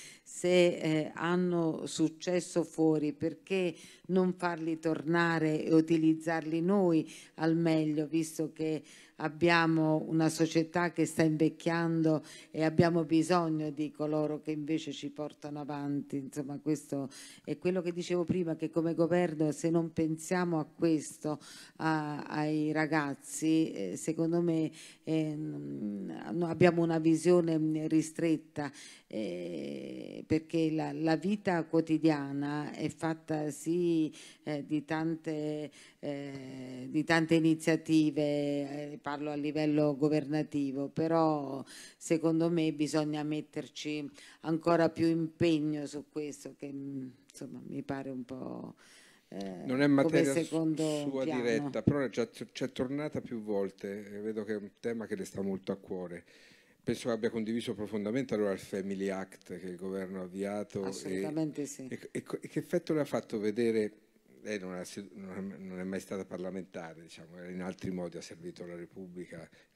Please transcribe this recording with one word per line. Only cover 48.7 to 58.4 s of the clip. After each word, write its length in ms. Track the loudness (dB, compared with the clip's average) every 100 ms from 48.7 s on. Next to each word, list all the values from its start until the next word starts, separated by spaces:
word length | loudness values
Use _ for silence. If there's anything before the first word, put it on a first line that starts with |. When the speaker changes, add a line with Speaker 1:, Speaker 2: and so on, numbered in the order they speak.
| -16 -20 -20 -20 _ -16
Speaker 1:
Eh, 340 | -10 -10 -8 -4
Speaker 2:
Non 160 | 2
è 60 | 4
Speaker 1:
come 0 |
Speaker 2:
materia 460 | 6 6 6 4
su-, 100 | 2
Speaker 1:
secondo 400 | 0 0 0 0 0 -2 -2
Speaker 2:
sua 140 | -2
Speaker 1:
piano. 180 | -2 0
Speaker 2:
diretta, 400 | 2 0 0 -2
però 180 | 2 2
è 100 | 0
già 160 | -2 -4
t-, 260 | -6 -12
c'è 200 | -6 -6
tornata 480 | -4 -4 -4 -6 -6
più 200 | -8 -8
volte, 720 | -4 -2 -2 -6 -8 -8 -10
e 60 | -8
vedo 240 | -6 -4
che 100 | -4
è 40 | -6
un 140 | -8 -8
tema 240 | -6 -6 -6
che 100 | -6
le 80 |
sta 180 | -6 -4
molto 300 | -2 -2 -4
a 60 | -6
cuore. 460 | -6 -8 -8 -10 -16 -20 -20 -20 _ _
Penso 260 | -4 -4 -2
che 40 |
abbia 160 | -2 -2
condiviso 440 | -2 -2 -2 -4
profondamente 600 | -6 -4 -4 -2 -2 -2
allora 200 | 0